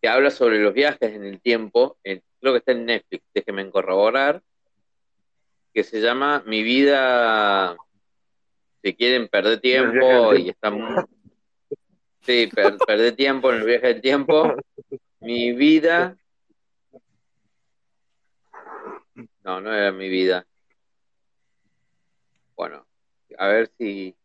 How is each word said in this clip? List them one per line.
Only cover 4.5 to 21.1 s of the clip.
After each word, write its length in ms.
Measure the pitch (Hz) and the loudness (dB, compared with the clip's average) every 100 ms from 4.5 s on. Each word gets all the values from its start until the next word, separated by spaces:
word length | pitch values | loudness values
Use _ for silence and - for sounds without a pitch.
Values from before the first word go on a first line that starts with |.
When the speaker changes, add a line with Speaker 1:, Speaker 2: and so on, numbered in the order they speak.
| _ _ _ _ _ _ _ _ _ _ _ _ | _ _ _ _ _ _ _ _ _ _ _ _
Speaker 1:
que 100 | - | -6
se 160 | 98 113 | -6 -2
llama 420 | 113 127 143 143 110 | -2 -2 -2 -4 -4
Mi 180 | 110 | -4
vida, 1120 | 110 127 139 139 131 123 117 110 104 98 92 85 - _ _ _ _ _ _ _ _ _ | -2 2 2 2 2 0 2 0 0 0 -2 -6 -20 _ _ _ _ _ _ _ _ _
si 140 | 101 - | -8 -4
quieren 320 | 120 127 110 | -2 -2 -2
perder 280 | 104 98 113 | -2 0 0
Speaker 2:
El 40 | |
viaje 320 | 127 131 123 | 0 2 2
Speaker 1:
tiempo, 400 | 120 127 127 113 | 2 4 4 4
Speaker 2:
del 100 | 101 90 | 2 0
Speaker 1:
y 40 | |
está 200 | - 107 | -6 -6
muy, 320 | 104 113 123 - _ - _ _ _ _ - _ _ _ _ | -6 -6 -6 -6 _ -20 _ _ _ _ -18 _ _ _ _
sí, 260 | - 123 110 | -2 0 0
per-, 300 | - 101 101 | 2 2 2
perder 360 | 120 107 117 113 | 2 4 2 2
tiempo 320 | 135 135 127 | 0 2 0
en 60 | 117 | 0
el 80 | 110 | 0
viaje 220 | 120 123 | 0 0
del 140 | 110 | 0
tiempo. 520 | 131 139 139 156 160 123 - - - 135 _ _ | 0 0 2 2 2 -2 -10 -20 -18 -18 _ _
Mi 320 | 117 120 120 | -8 -4 -4
vida... 640 | 120 147 156 160 170 180 185 _ _ _ _ _ _ _ _ _ _ _ _ _ _ _ _ _ _ _ _ _ _ _ - - - - - _ - 113 _ | 2 4 4 4 0 -2 -8 _ _ _ _ _ _ _ _ _ _ _ _ _ _ _ _ _ _ _ _ _ _ _ -20 -20 -20 -18 -20 _ -20 -20 _
No, 160 | 95 92 | -12 -10
no 140 | 101 | -6
era 180 | 110 101 | -2 -2
Mi 160 | 95 95 | -4 -6
vida. 380 | 92 92 90 - _ _ _ _ _ _ | -2 -2 -2 -6 _ _ _ _ _ _